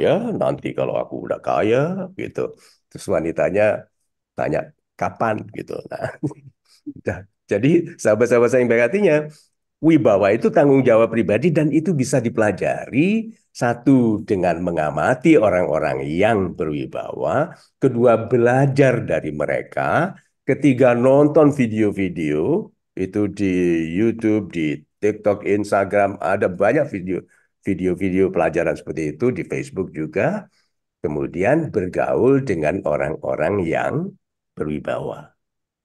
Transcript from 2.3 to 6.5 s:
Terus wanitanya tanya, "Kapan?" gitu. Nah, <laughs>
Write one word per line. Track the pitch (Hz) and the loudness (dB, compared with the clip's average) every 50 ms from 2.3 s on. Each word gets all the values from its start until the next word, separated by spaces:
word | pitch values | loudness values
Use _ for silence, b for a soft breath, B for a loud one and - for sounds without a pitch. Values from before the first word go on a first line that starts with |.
| - - 64 - - b b b b b _ _ | -6 -6 -8 -8 -10 b b b b b _ _
Terus | - - - - 95 | -20 -12 -6 -4 -2
wanitanya | 80 80 82 80 78 76 80 90 101 107 107 98 - - _ _ _ _ _ _ _ _ _ _ - | -2 -2 -2 -2 -2 -2 0 2 2 2 0 0 -2 -8 _ _ _ _ _ _ _ _ _ _ -6
tanya, | 62 67 76 78 - - _ _ _ _ _ - | -4 -4 -4 -4 -6 -8 _ _ _ _ _ -6
"Kapan?" | - 95 - - - 113 107 107 113 - - - | -6 -6 -4 -2 -2 -2 -2 -4 -8 -12 -14 -14
gitu. | - - - - - - | -12 -12 -12 -12 -12 -12
Nah, | - - - - - - | -10 -10 -10 -10 -8 -8
<laughs> | - 147 - - 139 135 | -8 -8 -8 -12 -18 -20